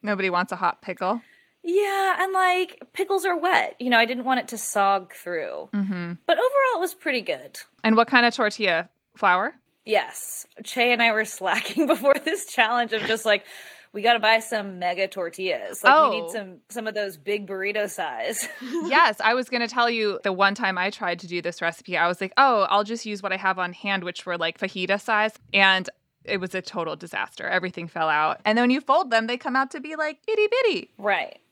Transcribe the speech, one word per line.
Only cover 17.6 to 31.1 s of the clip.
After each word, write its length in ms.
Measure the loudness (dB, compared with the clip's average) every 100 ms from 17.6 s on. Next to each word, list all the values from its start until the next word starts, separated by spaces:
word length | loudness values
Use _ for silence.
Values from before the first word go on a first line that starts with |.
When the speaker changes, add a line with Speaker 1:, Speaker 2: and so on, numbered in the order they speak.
| -4 -2 -4
Speaker 2:
size." 580 | -4 -8 -4 -6 -4 -8
<laughs> 80 | -10 -8 -6 2
Speaker 1:
Yes, 340 | 4 4 4
I 140 | 2
was 160 | 2 0
gonna 180 | -2 -2
tell 220 | 0 0
you 300 | 2 -2 -2
the 100 | -2
one 200 | 2 2
time 240 | 2 -2 0
I 140 | -2
tried 260 | -2 -4 -4
to 60 | -4
do 140 | -6
this 220 | -6 -4
recipe, 340 | -4 -4 -6 0
I 100 | 2
was 140 | 0
like, 120 | -4 4
"Oh, 300 | 4 4 4
I'll 140 | 2
just 240 | 0 -4 -6
use 160 | -6
what 80 | -6
I 40 | -2
have 200 | -2 -2
on 160 | -4
hand," 300 | -6 -4 -2
which 200 | -2 -10 -6
were, 100 | -2
like, 220 | -2 -2
fajita 420 | -6 -4 -2 -2
size. 300 | 2 2 2 -2 _
And 380 | 4 6 6 0 -14 _ _ -6
it 120 | -4
was 160 | -4
a 80 | -6
total 340 | -8 -6 -6 -6
disaster. 520 | -8 -6 -6 -6 -2
Everything 400 | -2 -2 -8 -10
fell 220 | -2 0
out. 300 | 2 2 0 0
And 100 | 2
then 80 |
when 60 | 4
you 100 | 2
fold 280 | 2 2 4
them, 160 | 0 0
they 120 | -4
come 180 | -2 -2
out 160 | -2
to 80 | -4
be, 160 | -10 -6
like, 240 | -6 -6 -4
itty 200 | 2 2
bitty. 440 | 2 2 0 -6 _
Speaker 2:
Right. 400 | 0